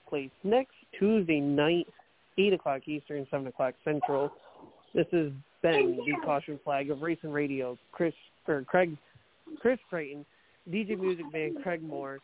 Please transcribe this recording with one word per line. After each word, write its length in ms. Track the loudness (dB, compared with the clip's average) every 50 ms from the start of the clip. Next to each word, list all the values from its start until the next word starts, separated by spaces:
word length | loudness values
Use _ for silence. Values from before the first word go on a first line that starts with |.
| _ -8
place 240 | -6 -6 -6 -8 -10 _ -2
next 320 | 0 2 2 2 0 _ _ -20 _ -4 0
Tuesday 440 | 2 4 4 4 4 4 2 2
night, 460 | 2 4 4 4 4 4 4 2 0 -2 -8 -20 -20 _ _ _ _ _ _ 2
eight 160 | 4 4 4
o'clock 340 | 2 2 -2 -2 -2 -4 -6
Eastern, 400 | -8 -8 -8 -8 -8 -8 -6 -4
seven 160 | -4 -4 -4 -6
o'clock 260 | -4 -2 -2 -2 -2 -2 -2
Central. 480 | -2 0 0 0 0 0 0 0 -2 -4 -8 -20 -20 -20 -20 -20 -20 -20 -20 _ _ 0
This 140 | 0 2 2
has 200 | 2 2 2 0 -2 -8 -14 _ _ _
been 360 | 2 4 4 4 4 4 2 0
the 280 | -2 -4 -4 -2 -2
Caution 320 | 0 0 -2 -2 -4 -10 -8 -4
Flag 260 | -2 -2 -2 -2 -2
of 120 | -4 -4
Racing 300 | -4 -4 -4 -4 -6 -4
Radio. 460 | -2 -2 -2 -2 -2 -4 -4 -6 -8 -10 _ _
Chris, 220 | -4 -2 -2 -2 -2 -4 -12 -20 _ _ _ -2
or 160 | -2 -2 -2
Craig, 340 | 2 2 4 4 2 0 -6 _ _ _ _ _ _ _ _ _ -18 -8 -2
Chris 180 | 0 2 0 0 _ _
Creighton, 360 | -6 -6 -6 -6 -10 -12 -14 -18 _ _ _ _ _ _ _ -6
D 120 | -4 -4 -2
J 120 | -2 -4
Music 360 | -2 -2 -2 -2 -2 -6 -8
Man 240 | -6 -4 -4 -4 -4 -6
Craig 220 | -6 -6 -6 -6 -6
Moore, 360 | -8 -8 -8 -8 -8 -10 -12